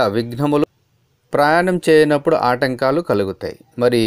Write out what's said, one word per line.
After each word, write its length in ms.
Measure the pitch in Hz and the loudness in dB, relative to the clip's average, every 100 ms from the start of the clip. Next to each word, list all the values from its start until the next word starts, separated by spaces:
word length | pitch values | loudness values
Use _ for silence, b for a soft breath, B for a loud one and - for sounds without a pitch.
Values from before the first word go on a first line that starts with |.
| 113 107 | 2 -2
విఘ్నములు, 520 | 117 120 147 147 - _ _ _ _ _ _ | -6 -4 -2 -2 -2 _ _ _ _ _ _
ప్రయాణం 440 | 131 147 165 185 180 165 | 0 2 2 0 -2 2
చేయనప్పుడు 500 | 156 147 147 151 156 120 | 4 4 0 0 0 0
ఆటంకాలు 540 | 123 131 123 135 147 - | -2 -4 -2 -2 -2 -2
కలుగుతాయి. 480 | 104 95 95 101 - _ - | -2 -2 -8 -12 -14 _ -2
మరి 180 | 123 120 | 0 2